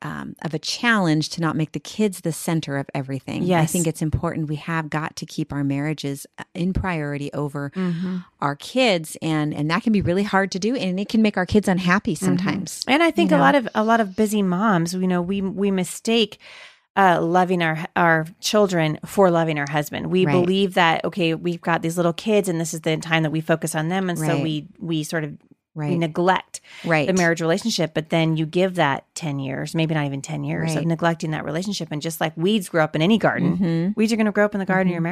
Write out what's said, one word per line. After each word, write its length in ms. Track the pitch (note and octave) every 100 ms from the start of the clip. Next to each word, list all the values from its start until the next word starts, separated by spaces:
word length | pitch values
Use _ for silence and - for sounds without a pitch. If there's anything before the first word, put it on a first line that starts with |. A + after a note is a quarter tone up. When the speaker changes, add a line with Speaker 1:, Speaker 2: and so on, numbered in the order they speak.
Speaker 1:
um, 320 | D3+ D3+ C3+ -
of 120 | D#3+
a 40 | D#3
challenge 720 | - - A#3+ G#3+ E3+ D#3 D3+
to 120 | -
not 160 | D#3+ D3
make 160 | D3+
the 60 | D#3
kids 400 | - - G#3+ F3+
the 100 | E3
center 460 | - - D#3+ D3 C#3
of 120 | C3+ D3
everything. 460 | C3 C3+ - -
I 20 | -
Speaker 2:
Yes. 260 | F3 D#3+
Speaker 1:
think 140 | F3+ E3
it's 140 | -
important. 460 | D#3+ - E3+ - D3+
We 80 | D3
have 340 | - E3 D3+
got 280 | D3+ D#3+ -
to 80 | D#3+
keep 260 | - D3+
our 140 | C#3+ C#3
marriages, 600 | C#3 D3+ D3+ C#3+ C#3 - -
uh, 40 | - F3+
in 160 | F3+
priority 580 | F3+ F#3+ D#3+ C#3+ C#3+ C#3
over 380 | C#3+ D3 D3 C#3+ F#3+
Speaker 2:
Mm-hmm. 440 | F3+ E3 F#3 F#3 - -
Speaker 1:
our 160 | C#3+ C#3+
kids, 600 | - B3+ B3 F3 D#3 -
and, 320 | D#3+ D#3 D3+
and 160 | - D3+
that 140 | F3
can 80 | A3+
be 100 | G3+
really 220 | F3 F#3
hard 260 | G3+ F#3+ G3
to 60 | F#3
do, 160 | G#3 C4
and 220 | F#3 F#3
it 120 | G3+
can 120 | A3
make 140 | G#3+ G3
our 100 | F3
kids 220 | G#3+ G3
unhappy 480 | F3+ F3 F#3+ - D3+
Speaker 2:
Mm-hmm. 100 | F#3+
Speaker 1:
sometimes, 560 | F3+ F#3 - - - -
Speaker 2:
And 160 | D4
I 80 | -
think 200 | - E4+
Speaker 1:
you 40 | D4
Speaker 2:
a 40 |
Speaker 1:
know? 40 |
Speaker 2:
lot 120 | C#4 C#4+
of, 120 | A3+ A3
a 80 |
lot 160 | A3 A#3
of 160 | G3 F#3
busy 260 | G#3+ G#3+
moms, 520 | F#3 F3+ A3 F3 E3+
you 140 | F#3 F#3
know, 140 | F3+
we, 200 | F3 G3
we 300 | F#3+ F#3 G3+
mistake, 680 | F#3+ F3 - - A#3 G#3 - - - - _ _ G3+
uh, 240 | F#3+ E3
loving 400 | E3 F3+ F3+ F3+
our, 220 | E3 D#3 F3+ -
our 300 | E3+ D#3+ D#3+ -
children 580 | - G#3+ G3 F3 D#3 D3+ -
for 260 | G3+ F#3
loving 260 | E3 D#3+ D3+
our 120 | C#3+
husband. 380 | D3+ D3 D3 D#3+
We 140 | F#3 F3
Speaker 1:
Right. 80 |
Speaker 2:
believe 400 | F3+ F3 F#3+ G3
that, 320 | F#3+ E3 D#3+ F3
okay, 280 | G3 E3 D#3+
we've 260 | F3 E3+
got 200 | F3+ E3
these 140 | E3 F3
little 160 | E3+
kids 380 | E3 A3 G#3 F#3+
and 100 | E3
this 140 | D#3+
is 80 | D#3+
the 160 | D#3+ D#3
time 260 | D#3+ D#3+
that 80 | D#3
we 80 | D#3+
focus 360 | D#3 D#3+ D#3+ D#3+
on 120 | D#3+
them. 220 | F#3+ F#3
And 100 | D#3+
so 60 | D#3
Speaker 1:
Right. 160 | E3
Speaker 2:
we, 240 | D#3+ D3+ D3+ -
we 260 | E3 D#3+
sort 200 | D3+ E3
of 140 | D3+ D3+ _ _ _
Speaker 1:
Right. 240 | D#3 D3 E3+
Speaker 2:
neglect 640 | E3 E3+ F3+ F#3 - - - -
Speaker 1:
Right. 240 | E3 D#3 D3
Speaker 2:
the 60 |
marriage 260 | F#3 E3+ E3
relationship, 540 | E3 G3 A3+ G3 D#3
but 160 | D#3+ D#3
then 260 | E3 D#3+ D#3+
you 100 | D#3
give 300 | F3 F#3+ F3+
that 300 | C#3+ - - -
ten 240 | D#3 C#3
years, 340 | C3+ C#3 D3+
maybe 200 | D#3+ D#3+ D#3
not 100 | C#3+
even 160 | C#3
ten 220 | C#3+ D3+
years 280 | C#3+ E3 D#3+
Speaker 1:
Right. 80 | D#3+
Speaker 2:
of 60 | E3
neglecting 460 | E3 E3+ E3 D#3+
that 140 | D3+ C#3+
relationship. 420 | D#3 G3+ F#3+ D#3+
And 100 | D3+
just 180 | D#3+ -
like 160 | D#3 D#3+
weeds 320 | F#3 A3 F3+
grow 160 | E3
up 100 | D#3
in 80 | D3+
any 160 | E3+ A3+
garden, 360 | D3+ A2 F3 F3
Speaker 1:
Mm-hmm. 340 | F3 E3 F3+ G#3+
Speaker 2:
weeds 160 | G#3+
are 60 | A3+
gonna 160 | G#3+
grow 100 | G#3
up 100 | G#3
in 60 | G3+
the 60 | F#3
garden 220 | F#3+ F#3
of 20 |
your 60 | E3+
Speaker 1:
Mm-hmm. 20 | E3